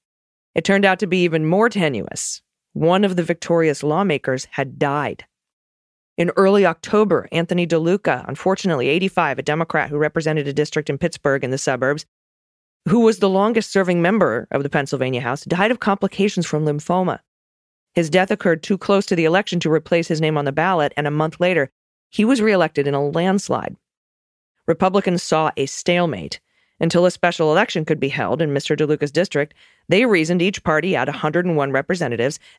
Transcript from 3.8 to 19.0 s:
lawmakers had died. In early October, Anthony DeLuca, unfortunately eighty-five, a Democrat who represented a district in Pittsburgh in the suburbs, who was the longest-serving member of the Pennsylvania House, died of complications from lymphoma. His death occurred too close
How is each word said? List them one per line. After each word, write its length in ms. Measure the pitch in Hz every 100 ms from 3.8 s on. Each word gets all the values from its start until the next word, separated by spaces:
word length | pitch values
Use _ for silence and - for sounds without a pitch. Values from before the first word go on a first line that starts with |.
lawmakers 640 | 147 156 202 143 - 131 -
had 260 | - 135 -
died. 480 | 143 147 127 - - _ _ _ _ _ _ _ _ -
In 140 | 170 -
early 300 | 196 202 185
October, 640 | 165 - 208 214 156 -
Anthony 340 | 165 170 180 175
DeLuca, 640 | 165 165 196 - 127 -
unfortunately 600 | 131 180 190 190 147 131
eighty-five, 500 | 160 185 - 156 127
a 40 |
Democrat 460 | 139 151 165 160 -
who 80 | 147
represented 500 | 151 170 156 156 143
a 60 |
district 360 | 143 147 156 147
in 80 | 143
Pittsburgh 460 | 170 - 147 135
in 80 | 127
the 60 | 135
suburbs, 480 | - 127 131 147 - _ _ _ _ _ _ _ -
who 120 | 226
was 200 | 226 220
the 100 | 196
longest-serving 720 | 190 208 226 - 196 185 175
member 460 | 170 214 156 117 -
of 120 | 139
the 60 | 143
Pennsylvania 520 | 156 143 135 131 123
House, 240 | 120 135 -
died 260 | 175 214
of 80 | 240
complications 640 | - 196 196 - 202 190 165
from 200 | 151 151
lymphoma. 540 | 147 - 180 180 - _ _ _ _ _ _ _
His 160 | - 165
death 220 | 180 185
occurred 300 | 214 190 160
too 140 | - 196
close 280 | - 196